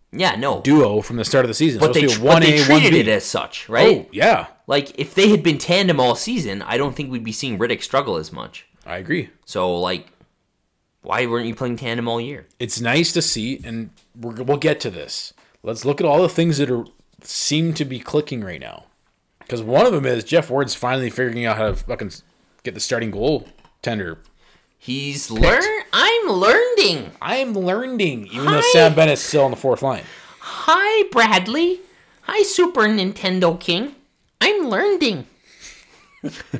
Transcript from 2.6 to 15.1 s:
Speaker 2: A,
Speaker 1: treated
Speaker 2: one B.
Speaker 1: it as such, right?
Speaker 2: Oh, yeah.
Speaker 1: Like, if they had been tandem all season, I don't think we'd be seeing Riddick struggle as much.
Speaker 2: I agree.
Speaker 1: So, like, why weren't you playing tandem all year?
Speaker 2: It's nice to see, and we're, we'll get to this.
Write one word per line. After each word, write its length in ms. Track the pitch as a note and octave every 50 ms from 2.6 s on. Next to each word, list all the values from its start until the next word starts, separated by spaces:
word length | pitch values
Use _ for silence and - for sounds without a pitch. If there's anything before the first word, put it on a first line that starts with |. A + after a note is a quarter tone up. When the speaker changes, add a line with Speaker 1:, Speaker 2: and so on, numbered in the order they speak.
Speaker 2:
A, 40 | C#3
Speaker 1:
treated 200 | C3+ D4+ D4+ B3
Speaker 2:
one 80 | G3 D#3+
B. 80 | E3+
Speaker 1:
it 80 | A2 A2
as 160 | G#2+ G2 -
such, 440 | - - - - - - - - -
right? 380 | A2+ A#2+ C#3 A3+ G#3 - -
Speaker 2:
Oh, 20 | - -
yeah. 340 | G2+ C3+ - - A2+ D3 - - _ _ -
Speaker 1:
Like, 300 | C#3 C#3+ C#3 - - -
if 160 | D3 - -
they 140 | F3+ G3 G#3+
had 120 | G#3+ E3+ C#3
been 160 | E3 D3+ -
tandem 400 | - - F3 G3 G3 F3+ D#3+ C#3
all 140 | B2+ B2 A2+
season, 480 | - - A3 B3 A3+ C#3+ G#2 G2 G2+ -
I 140 | - A2+
don't 180 | B2 C#3+ C#3 A#2+
think 140 | - D3 C3
we'd 120 | B2+ A#2+ A2+
be 80 | A2+ A2
seeing 260 | - - C3 A2 F#2
Riddick 240 | A2+ A#2+ B2 B2 -
struggle 340 | - - C3+ C#3+ A#2+ F2+
as 160 | D#2+ D#2 - E2+
much. 340 | C2 A1 A1 - - - _ _ _ _
Speaker 2:
I 120 | - F2 F#2
agree. 320 | F#2 - D#3+ F3 A#2+ - _ _ _
Speaker 1:
So, 320 | - - G2+ F#2 F2+ F2+ F2
like, 340 | F2+ F2+ F#2 D#2 - - _ _ _ _ _ _ _ _ _ _ _ _ _ _ _ _ _ _ -
why 240 | - F#2+ A#2+ B2+
weren't 200 | A#2+ A#2 A#2+ A2+
you 80 | A#2 A2
playing 200 | - C3 B2 A#2+
tandem 320 | A2 C3+ A#2 A#2 A#2+ A#2 A#2
all 120 | A#2 A#2
year? 260 | A#2 C#3 C#3+ - - _ _ _
Speaker 2:
It's 220 | B2 A2 - A2
nice 320 | A#2+ A#2 B2+ D#3 E3+ - -
to 100 | E3+ D#3
see, 380 | - - A2+ G#2+ B2 C3+ - -
and 260 | B2 A2+ A2+ A2+ - - _ _ _ _ A#2+
we're, 240 | A#2 A#2 A2+ A#2+ B2
we'll 140 | A#2+ C#3+
get 240 | C#3 D3+ D3+ D3 -
to 100 | - A#2+
this. 420 | F2+ E2 D2 -